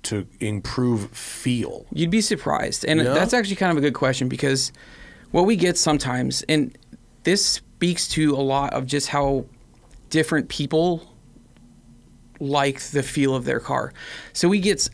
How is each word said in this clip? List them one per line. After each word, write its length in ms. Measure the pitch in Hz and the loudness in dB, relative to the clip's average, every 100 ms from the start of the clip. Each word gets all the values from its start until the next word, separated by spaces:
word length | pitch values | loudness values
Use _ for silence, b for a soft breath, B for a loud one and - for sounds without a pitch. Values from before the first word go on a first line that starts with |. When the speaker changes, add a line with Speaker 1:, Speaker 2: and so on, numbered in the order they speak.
Speaker 1:
to 240 | - 104 90 - | -6 -6 -6 -6
improve 720 | 110 104 - - 123 113 101 | -4 -4 -4 -2 0 0 -4
feel. 760 | - - - 127 120 90 - - | -12 -12 -6 -2 -2 -4 -8 -10
Speaker 2:
You'd 160 | - 170 | -4 0
be 80 | 220 | 2
surprised. 640 | 208 165 - - - - | 0 -2 0 0 -2 -4
And 160 | - 160 | 0 2
Speaker 1:
Yeah? 120 | 123 | 4
Speaker 2:
that's 200 | 151 196 | 2 2
actually 220 | 247 196 190 | 2 0 0
kind 160 | 185 | 0
of 40 | 156 | 2
a 20 | |
good 140 | 147 | 0
question, 340 | 117 131 127 127 | 2 0 0 -2
because 420 | 127 143 135 - B B B B B B | 0 0 0 -2 B B B B B B
what 120 | 170 | 2
we 120 | 190 202 | 4 4
get 200 | 180 - | 2 2
sometimes, 680 | 165 147 131 127 127 131 - | 2 2 0 -2 -2 -4 0
and 300 | 156 127 - - - - - | 0 0 -6 -20 -20 -20 -4
this 200 | - 196 | 0 2
speaks 640 | - - - - 175 170 - | 0 -2 -8 -2 -2 0 -2
to 260 | 160 151 135 | 0 2 2
a 20 | |
lot 360 | 135 139 139 | 0 0 0
of 120 | - 131 | -2 -2
just 220 | 143 - | -2 -2
how 360 | 143 139 135 - - - - - - - | 0 0 0 -4 -16 -20 -20 -20 -20 -2
different 380 | 160 156 156 - | 0 2 0 -2
people 640 | - 143 160 175 165 - - - - - - - - - - - - - - | -4 0 2 2 0 -8 -20 -20 -20 -20 -20 -20 -20 -20 -20 -20 -20 -20 -8
like 420 | 139 143 139 135 | 0 2 2 0
the 220 | - 143 | -4 -4
feel 320 | 135 147 135 | -2 0 2
of 100 | 131 | 2
their 160 | 127 117 | -2 -4
car. 320 | - 135 135 B B B B | -2 -4 -4 B B B B
So 160 | - 175 | 0 2
we 120 | 202 | 4
get 280 | 196 180 - | 2 0 -2